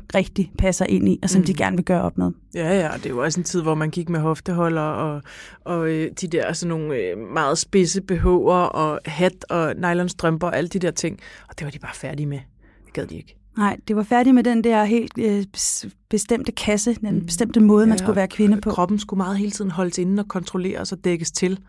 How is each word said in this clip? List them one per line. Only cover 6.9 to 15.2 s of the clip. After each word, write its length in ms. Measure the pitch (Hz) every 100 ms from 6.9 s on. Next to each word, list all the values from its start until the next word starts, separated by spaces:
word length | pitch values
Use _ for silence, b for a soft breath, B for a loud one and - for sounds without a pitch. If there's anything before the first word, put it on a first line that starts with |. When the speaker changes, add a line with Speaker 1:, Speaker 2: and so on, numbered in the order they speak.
| 131
Speaker 2:
øh, 220 | 90 92
meget 400 | 101 151 143 160
spidse 420 | - 196 170 190
B 100 | 190
H'er 160 | 170 180
og 720 | 180 127 180 175 139 156 151 -
hat 380 | 151 180 180 -
og 240 | 175 156 104
nylonstrømper 720 | 180 175 180 - 165 160 175
og 100 | 131
alle 120 | 170
de 100 | 190
der 120 | 175
ting. 280 | 170 165 - B B B
Og 100 | -
det 60 |
var 60 | 147
de 80 | 139
bare 160 | -
færdige 320 | - 135 147 147
med. 120 | 139 - _ b b b
Det 60 |
gad 140 | - -
de 100 | -
ikke. 180 | - - _ -
Speaker 1:
Nej, 200 | 202 - -
det 80 | 214
var 60 |
færdige 300 | 208 240 262
med 100 | 247
den 220 | 233 233
der 200 | 233 220
helt, 280 | 208 233 226
øh, 260 | -